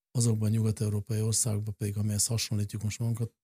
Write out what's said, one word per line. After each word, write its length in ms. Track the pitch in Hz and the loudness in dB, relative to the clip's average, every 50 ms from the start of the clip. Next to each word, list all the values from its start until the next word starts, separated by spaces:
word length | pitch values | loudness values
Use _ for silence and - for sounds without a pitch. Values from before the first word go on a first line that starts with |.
| _ _ | _ _
azokban 360 | - 123 117 120 110 107 107 107 | 0 2 2 4 4 2 2 2
a 20 | |
nyugat-európai 680 | 110 113 107 110 107 - 110 104 104 104 101 - 110 107 | 4 4 2 2 2 0 0 0 0 -2 -2 -2 -2 0
országokban 540 | 110 113 110 - - 113 104 101 104 107 101 | 0 0 0 2 2 0 0 0 -2 -4 -4
pedig, 200 | - 107 101 101 | -4 -4 -2 -2
amihez 280 | 104 101 107 104 104 - | 0 0 0 2 0 0
hasonlítjuk 580 | - 117 110 - - 110 104 104 101 - 104 104 | 0 0 -2 -2 -2 -2 -2 -2 -2 -4 -4 -4
most 160 | 107 - - | -4 -4 -2
magunkat, 340 | 120 117 113 110 117 110 - _ | -2 -2 -2 -2 -4 -6 -8 _